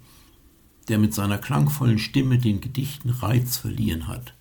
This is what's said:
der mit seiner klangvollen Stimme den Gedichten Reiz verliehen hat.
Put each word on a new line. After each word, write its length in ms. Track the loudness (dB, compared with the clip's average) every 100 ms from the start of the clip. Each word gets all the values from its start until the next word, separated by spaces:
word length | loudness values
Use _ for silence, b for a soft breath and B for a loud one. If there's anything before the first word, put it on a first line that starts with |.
| B B B B B _ _ _ -2
der 100 | 2
mit 160 | 4
seiner 240 | 2 0 -2
klangvollen 600 | 0 0 2 2 2 2
Stimme 380 | 2 0 2 4
den 240 | 2 0
Gedichten 480 | -2 -6 -6 -4 -4
Reiz 480 | -2 0 0 0 -4
verliehen 500 | -4 -2 -2 -2 -4
hat. 260 | -10 -12 -18